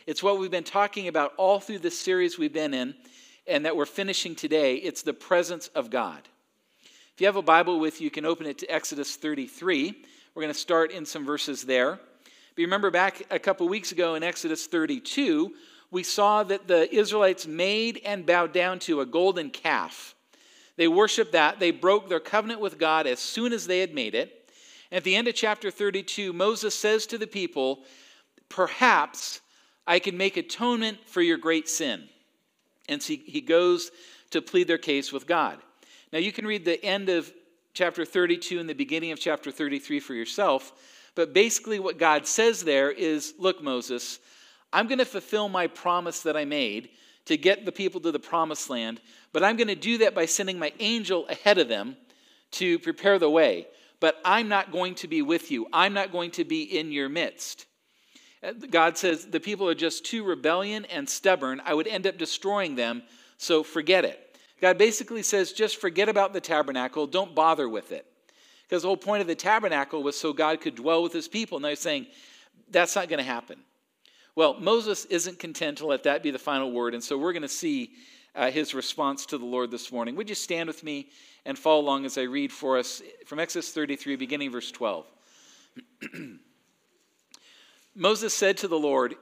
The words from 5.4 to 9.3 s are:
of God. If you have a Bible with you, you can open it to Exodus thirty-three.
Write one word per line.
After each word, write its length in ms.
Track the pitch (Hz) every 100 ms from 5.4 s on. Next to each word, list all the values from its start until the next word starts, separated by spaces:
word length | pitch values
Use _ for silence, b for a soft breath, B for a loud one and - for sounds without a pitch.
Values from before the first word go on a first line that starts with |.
| 165 170 -
of 200 | 156 120
God. 320 | 123 104 76 - _ _ _ b b b b b
If 60 | -
you 60 | 190
have 80 | 196
a 60 |
Bible 380 | 160 165 175 170
with 200 | 156 151
you, 60 | 156
you 60 |
can 140 | - 151
open 200 | 165 156
it 140 | 135
to 80 | 131
Exodus 480 | 160 - 147 139 -
thirty-three. 880 | 156